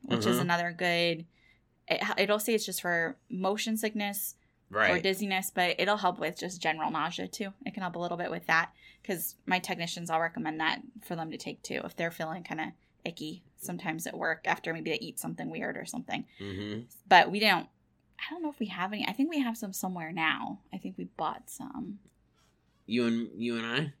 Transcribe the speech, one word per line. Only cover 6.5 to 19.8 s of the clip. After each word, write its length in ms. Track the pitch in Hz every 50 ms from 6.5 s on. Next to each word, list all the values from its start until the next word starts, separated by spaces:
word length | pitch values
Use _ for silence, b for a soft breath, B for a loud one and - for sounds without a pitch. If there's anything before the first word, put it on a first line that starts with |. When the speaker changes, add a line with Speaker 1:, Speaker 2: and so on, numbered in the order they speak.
| 180 175
Speaker 1:
general 300 | - 160 156 160 160 165
nausea, 360 | 165 156 151 170 170 - 185 180
too. 260 | - - 208 196 196 - -
It 80 | 196 -
can 80 | 202 190
help 140 | 175 170
a 20 | 170
little 200 | 175 175 175 170
bit 120 | 175 180
with 160 | 170 170 - -
that, 240 | 165 165 175 - - b b b b b b
'cause 340 | - 196 170 - - - _ _
my 120 | - 185 185
technicians, 500 | 180 - 180 170 170 170 - 175 170 175
I'll 100 | 160 160
recommend 400 | 165 165 165 165 160 160 156 160
that 220 | 156 160 156 - - - - - -
for 140 | - 180
them 140 | 165 160 160
to 80 | 151 -
take, 240 | - - - - -
too, 180 | - - - -
if 120 | 170 -
they're 140 | - 170 170
feeling 320 | 170 - 165 160 160 185 170
kinda 320 | - 175 160 156 - 165 _ _ _ _ _ -
icky 380 | 170 170 - 151 156 175 - - _ _
sometimes 500 | - - - 175 180 - 170 156 165 165
at 120 | - - -
work 280 | 160 160 160 - -
after 280 | - 165 - - 170 165
maybe 160 | 165 156 160
they 80 | 147 -
eat 200 | - - - -
something 300 | - 165 165 165 160 160
weird 280 | 160 165 - - - -
or 80 | -
something. 400 | - - - - - 92 - - - _ -
Speaker 2:
Mm-hmm. 440 | 98 101 95 95 104 104 104 110 120 - - - -
Speaker 1:
But 240 | - 190 180 - -
we 100 | 185 208
don't, 280 | 220 208 185 165 - - _ _ _ _ _ _ _ _ _ -
I 120 | - -
don't 120 | 302 359 330
know 80 | 302
if 80 | 285 -
we 60 | 233
have 260 | 190 180 180 180 196 214
any. 140 | 208 247
I 60 | - 208
think 180 | - 269 330
we 100 | 339 294
have 160 | 262 233 226
some 160 | - 220 196 190
somewhere 400 | -